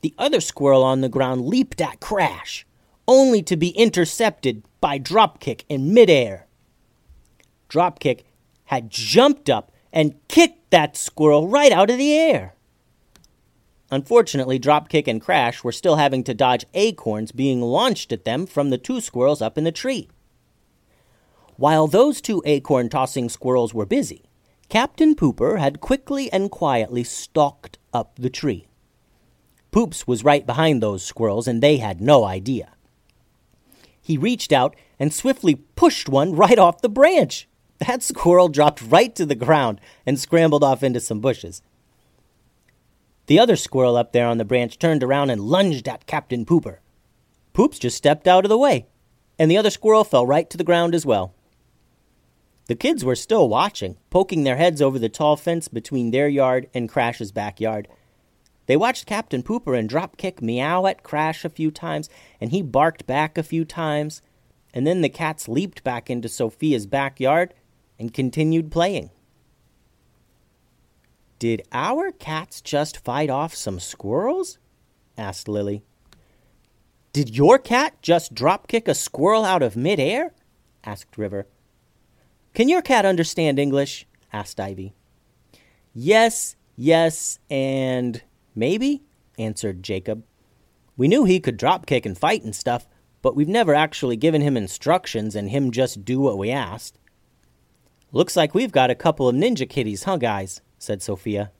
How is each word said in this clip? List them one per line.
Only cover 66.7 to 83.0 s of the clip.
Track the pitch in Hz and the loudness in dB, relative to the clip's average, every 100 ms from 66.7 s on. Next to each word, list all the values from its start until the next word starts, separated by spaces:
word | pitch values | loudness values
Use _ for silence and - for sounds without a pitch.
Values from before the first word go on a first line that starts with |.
| 131 98 | -2 -2
backyard | 135 139 - 131 156 180 _ _ _ _ _ | -4 -4 -4 0 0 -2 _ _ _ _ _
and | 113 | -12
continued | - 131 135 156 165 156 | -6 -6 -2 0 0 -2
playing. | 165 175 180 92 _ _ _ _ _ _ _ _ _ _ _ _ _ _ _ _ _ _ _ _ _ _ _ | -2 -2 -4 -10 _ _ _ _ _ _ _ _ _ _ _ _ _ _ _ _ _ _ _ _ _ _ _
"Did | 117 113 - | -4 -4 -6
our | 123 160 277 381 | -6 -4 -4 -6
cats | - - 156 175 - | -10 -10 -10 -10 -18
just | - 147 151 - | -6 -4 -4 -8
fight | - 127 151 | -8 -4 -4
off | 135 160 | -4 -6
some | - - 92 | -8 -10 -10
squirrels?" | - - 98 131 220 359 339 - _ _ _ _ _ - | -12 -14 -6 -4 -2 -4 -8 -14 _ _ _ _ _ -14
asked | 101 92 - | -12 -12 -8
Lily. | 104 101 104 _ _ _ _ _ _ _ _ _ _ _ _ _ | -6 -6 -8 _ _ _ _ _ _ _ _ _ _ _ _ _
"Did | 143 131 113 | -6 -4 2
your | 147 262 | 4 4
cat | - 240 302 _ | 2 -2 -2 _
just | - 170 - | -2 -2 -2
drop | 113 139 196 - | -4 -2 -2 -4
kick | 226 226 | -6 -4
a | - | -6
squirrel | - - 165 220 | -6 -2 0 0
out | 214 180 | 0 0
of | 123 110 | -2 -2
midair?" | 143 202 135 233 330 _ _ _ _ _ | -4 -2 -2 -4 -6 _ _ _ _ _
asked | - 104 - - | -16 -16 -16 -12
River. | 104 98 98 _ _ _ _ _ _ _ _ _ _ | -10 -10 -12 _ _ _ _ _ _ _ _ _ _
"Can | - 254 | -2 0
your | 349 | 0
cat | 285 247 | 2 2